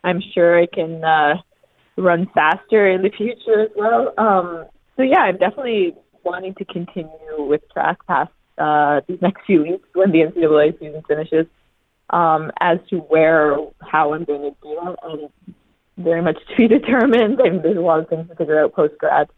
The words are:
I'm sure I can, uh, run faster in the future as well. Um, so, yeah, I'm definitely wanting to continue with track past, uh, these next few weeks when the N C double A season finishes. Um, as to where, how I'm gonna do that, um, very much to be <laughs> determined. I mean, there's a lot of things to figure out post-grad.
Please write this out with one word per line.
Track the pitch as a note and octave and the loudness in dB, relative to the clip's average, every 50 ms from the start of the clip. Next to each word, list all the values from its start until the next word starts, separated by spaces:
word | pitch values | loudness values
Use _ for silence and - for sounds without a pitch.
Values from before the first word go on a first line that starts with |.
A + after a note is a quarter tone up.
| - | -2
I'm | F3+ F3+ F3 F#3+ - - | -2 -2 -2 -4 -6 0
sure | F#3 E3+ E3+ E3+ E3+ | 2 2 4 4 4
I | F3 | 2
can, | E3+ - - E3 D#3+ E3 D#3+ D#3+ | 0 -2 -6 -6 -6 -6 -6 -2
uh, | D#3+ D#3+ D#3 D3+ D3 D3 - - _ _ _ _ _ _ _ _ _ _ | 0 2 2 2 2 0 -2 -6 _ _ _ _ _ _ _ _ _ _
run | - F#3 F3+ E3+ E3 F#3 F#3+ _ | -2 0 0 2 2 -2 -2 _
faster | - D3+ D#3 D#3+ D#3 - _ A3+ G#3+ G3+ G3 | 0 2 2 0 -2 -2 _ 2 4 4 4
in | F#3 F#3 F#3+ | 2 2 0
the | - | -2
future | - - G#3+ A#3 B3 - - - A3 G#3 | -4 -2 -6 -6 -6 -8 -2 0 0 0
as | A3 G#3+ - | 0 -2 -2
well. | - G#3 A3 A3+ A#3 C4 - - - | -2 -2 0 0 0 0 -2 -2 0
Um, | A3 A3 G3 F#3 F3+ F3 E3+ E3 D#3 - _ _ _ _ _ | 0 2 2 2 0 -2 -8 -12 -14 -18 _ _ _ _ _
so, | - C4 | -2 0
yeah, | C4 C#4 F#4 | 2 4 4
I'm | C#4+ G3 F3+ D#3+ | 2 2 0 0
definitely | F3 F#3+ G#3 - C4+ B3 A3+ G#3 F#3+ E3+ - - _ _ _ _ _ | -2 -2 -2 -6 -6 -4 0 0 0 -2 -2 -8 _ _ _ _ _
wanting | F3 F3 F3+ F#3 F#3+ F#3+ | -8 -8 -8 -10 -12 -12
to | - G3 | -12 -14
continue | _ - F3 F3 - - F#3+ D#3+ D#3 D#3 D#3+ D#3+ D#3 D#3 D3+ | _ -8 -10 -10 -8 -10 -12 -12 -12 -16 -20 -16 -12 -10 -8
with | D3 C#3 D3 D3+ _ _ _ | -4 -2 -2 -4 _ _ _
track | - - D#3 F3+ _ _ | -4 -4 -4 -4 _ _
past, | - F3+ C3+ D3 E3+ _ _ _ _ _ - | -4 -4 -4 -4 -4 _ _ _ _ _ -6
uh, | D3+ D3+ D3+ D3+ D3 C#3+ D3 D3 - | -4 0 2 2 2 2 0 -2 -2
these | - F3+ F3 F3+ | -4 -8 -2 -2
next | G#3 F#3+ - - | -2 -2 -4 -2
few | - G3 E3 D3+ | 0 2 2 2
weeks | D#3+ F3+ F#3 _ _ _ | 0 -4 -8 _ _ _
when | F3 F#3+ G3 | 0 2 4
the | E3 E3 D#3+ | 4 2 2
N | D#3 D#3+ | 2 0
C | F3 | 0
double | E3 D#3 D3+ D3+ | 0 2 4 4
A | D3+ D#3 E3 | 4 2 0
season | - D#3+ D3+ D3 D#3 D#3+ | -4 -14 -14 -14 -16 -6
finishes. | _ D3+ D3+ D#3 D#3+ - D#3+ E3 E3 _ _ _ _ _ _ _ _ _ _ _ _ | _ -4 -4 -4 -2 -2 -2 -2 -2 _ _ _ _ _ _ _ _ _ _ _ _
Um, | - F3 E3+ E3 D#3+ D#3 D#3 D#3 - - | -2 0 2 2 2 0 -2 -6 -6 -2
as | E3+ F3 E3 F3 - - | 0 0 0 -2 -2 -6
to | - F3 | -8 -8
where, | D#3 - D#3 D#3+ D#3+ D#3+ E3 D#3+ D3+ D3+ C#3+ D3 - - _ _ | -2 0 2 4 4 4 4 4 4 2 0 -2 -4 -8 _ _
how | - - - D3+ D#3 D3 D3+ | -12 -4 0 0 0 0 -2
I'm | D#3 E3+ | -4 -4
gonna | - D3 C#3+ C#3+ C#3+ C#3 _ _ | -6 -6 -6 -6 -8 -10 _ _
do | D3+ D3+ D#3+ F3 | -12 -12 -10 -10
that, | F3+ F3 - - | -10 -12 -12 -14
um, | E3 D#3+ D3+ D3+ C#3+ _ _ _ - - _ _ _ _ _ _ _ _ - | -14 -12 -12 -14 -16 _ _ _ -20 -20 _ _ _ _ _ _ _ _ -6
very | F3 E3 E3+ E3 | -2 -2 -2 0
much | E3+ E3+ D3 - - - | 0 -2 -4 -4 -10 -6
to | - | 0
be | - A3+ A#3 | 2 4 4
<laughs> | G#3+ C#4+ | 4 2
determined. | - - A#3+ C4 A3+ C#4+ A3+ A#3 A3+ G#3 C4 C4+ | 2 2 0 2 2 4 4 4 2 2 2 2
I | - F#3 | 2 2
mean, | E3+ F#3 D#3 | 2 0 0
there's | E3 G#3+ | 0 0
a | F3 | 0
lot | E3+ F3 D#3+ D#3 | 0 0 0 0
of | D#3+ - | 0 -4
things | E3+ D#3+ E3 E3+ | -6 -8 -8 -12
to | E3+ | -8
figure | - E3+ D3 D3+ D#3 D3+ | -8 -4 0 2 2 2
out | D3+ - | 0 0
post-grad. | - D#3+ D3+ D3 - - D3+ C#3+ C#3+ D3+ - _ | 0 -2 -2 -2 -4 -4 0 0 0 -2 -2 _